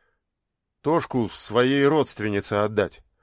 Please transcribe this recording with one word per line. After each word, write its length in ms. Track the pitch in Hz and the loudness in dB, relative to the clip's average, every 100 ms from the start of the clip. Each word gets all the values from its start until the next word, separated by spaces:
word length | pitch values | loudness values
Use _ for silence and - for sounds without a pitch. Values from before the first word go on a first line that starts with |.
| _ _ _ _ _ _ _ _ | _ _ _ _ _ _ _ _
«Тошку 480 | 147 165 - 131 104 | -2 0 0 -2 -2
своей 560 | - - 110 127 139 139 | -6 -2 2 2 4 4
родственнице 680 | 156 127 - 107 101 - | 2 0 -2 -2 -2 0
отдать, 480 | 104 107 104 90 - _ _ | 0 0 0 -2 -4 _ _